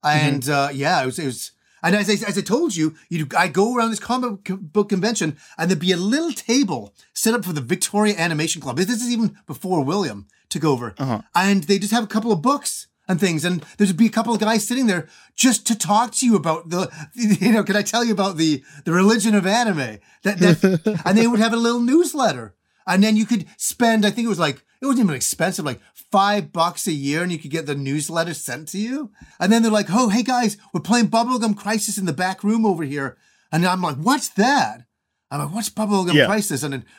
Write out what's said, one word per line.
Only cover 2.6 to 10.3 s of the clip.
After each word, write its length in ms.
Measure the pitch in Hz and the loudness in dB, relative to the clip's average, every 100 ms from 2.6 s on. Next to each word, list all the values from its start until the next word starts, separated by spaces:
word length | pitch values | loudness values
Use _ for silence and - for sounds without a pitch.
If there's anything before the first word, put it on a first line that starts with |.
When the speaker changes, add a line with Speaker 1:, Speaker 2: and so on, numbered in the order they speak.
| 339 170 | 0 0
Speaker 1:
you, 180 | 156 151 _ | -2 -4 _
you'd, 240 | 170 143 | -6 -2
I'd 180 | 175 180 | 0 0
go 240 | 156 208 247 | 2 0 2
around 140 | 226 | -2
this 100 | 220 | -4
comic 440 | - 247 247 196 - | -4 -4 -2 -8 -8
co-, 100 | 190 | -10
book 320 | 165 208 208 | -4 -2 0
convention 480 | 190 202 226 170 151 - - | 0 0 -2 -4 -6 -16 -6
and 100 | 170 | -2
there'd 80 | 180 | 0
be 140 | 180 | 0
a 60 | 180 | 0
little 340 | 190 269 330 | 0 0 -2
table 640 | 254 - 254 233 139 101 _ _ | -6 -2 0 0 -4 -10 _ _
set 220 | - 226 | -4 -2
up 100 | 233 | 0
for 80 | 180 | -2
the 80 | 151 | -6
Victoria 540 | 123 180 - 202 208 180 | -4 -4 -2 0 0 0
Animation 460 | 170 156 156 165 | -2 -2 -4 -4
Club. 140 | 139 127 | -6 -4
This 100 | 185 | -2
is 200 | 240 240 | -2 -2
even 260 | 240 220 - _ | 0 -2 -4 _
before 360 | - 185 180 | -12 -4 -2
William 420 | 135 190 170 104 98 | 0 -2 -4 -8 -16